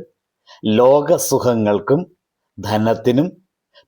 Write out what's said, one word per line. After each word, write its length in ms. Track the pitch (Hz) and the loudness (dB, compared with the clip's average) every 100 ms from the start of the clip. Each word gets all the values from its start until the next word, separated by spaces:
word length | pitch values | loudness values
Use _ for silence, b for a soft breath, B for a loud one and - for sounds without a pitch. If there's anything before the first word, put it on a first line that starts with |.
| 180 _ _ _ _ b 113 107 | -4 _ _ _ _ b -2 2
ലോകസുഖങ്ങൾക്കും 1200 | 123 143 147 170 - 131 123 117 104 104 - 143 180 _ _ _ _ - | 4 4 2 -2 0 -2 0 0 0 0 0 -2 -2 _ _ _ _ -14
ധനത്തിനും 720 | 95 107 110 113 123 123 175 - _ _ _ b | -6 -2 -2 -2 0 0 -2 -6 _ _ _ b